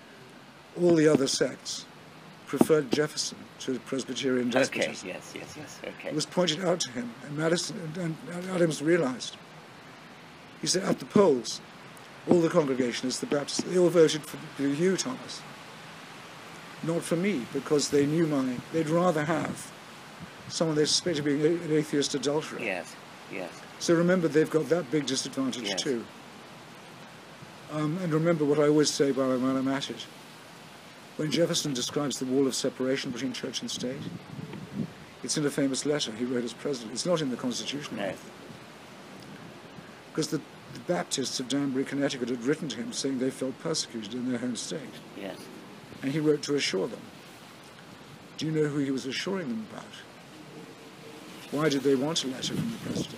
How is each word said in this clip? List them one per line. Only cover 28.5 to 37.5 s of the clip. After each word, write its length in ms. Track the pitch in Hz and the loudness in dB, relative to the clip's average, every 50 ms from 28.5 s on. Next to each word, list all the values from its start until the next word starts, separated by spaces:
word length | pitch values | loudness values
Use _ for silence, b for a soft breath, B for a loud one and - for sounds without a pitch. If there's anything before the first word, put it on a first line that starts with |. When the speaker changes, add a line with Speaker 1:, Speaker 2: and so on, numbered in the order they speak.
| 147 151 | 6 6
Speaker 1:
I 80 | 147 147 | 8 8
always 220 | 151 151 147 - | 8 8 6 6
say 220 | - - 151 139 135 | 6 4 4 4 4
while 180 | 127 135 131 | 4 4 2
I'm, 120 | 131 127 127 | 4 4 4
while 140 | 131 135 | 2 2
I'm 120 | 135 131 135 | 2 2 2
at 220 | 135 135 139 - | 0 0 -2 -4
it. 160 | 117 117 - - - - - - - - - - - - - - - - - - - - - - - - | -8 -8 -10 -14 -16 -18 -18 -18 -18 -18 -18 -18 -18 -18 -18 -18 -18 -18 -20 -20 -20 -20 -20 -14 -8 -4
When 120 | 156 151 | -2 0
Jefferson 440 | 143 160 170 156 170 165 - 151 139 | 2 4 4 4 4 0 0 0 -2
describes 440 | 120 123 - - 147 147 139 117 - | -2 -2 -2 -2 0 0 0 -2 -2
the 60 | 131 | -2
wall 220 | 127 127 135 139 | 2 4 4 4
of 80 | 131 117 | 4 2
separation 560 | - - 131 - - 127 131 139 131 - 143 | 0 -2 -2 -2 0 0 0 0 0 -2 -4
between 220 | 120 113 131 131 120 | -4 -4 -4 -4 -4
church 280 | - - 131 117 - | -4 -6 -6 -6 -6
and 100 | - 117 | -6 -6
state, 300 | - - 123 123 131 147 156 - - - - - - - - - - - - - - - - - - - - - - - - | -6 -4 -4 -4 -6 -6 -8 -8 -10 -12 -12 -12 -12 -10 -10 -10 -10 -12 -12 -10 -6 -6 -6 -6 -6 -14 -18 -18 -16 -10 -6
it's 140 | 127 - | -2 0
in 80 | 160 151 | 2 2
a 60 | 143 | 2
famous 340 | - - 143 139 135 123 - | 2 2 2 2 2 0 0
letter 260 | 143 147 147 143 127 110 | 2 2 2 0 -2 -4
he 120 | 107 123 | -2 -2
wrote 200 | 123 131 120 120 | 0 0 0 0
as 80 | 120 - | -2 -4
president. 400 | - - 151 143 120 117 107 127 | -6 -4 -4 -4 -4 -6 -8 -6
It's 120 | 113 - | -4 0
not 140 | 170 180 160 | 2 2 2
in 100 | 156 135 | 2 0
the 60 | 120 | -2
Constitution. 600 | 113 - 127 | -2 -2 -4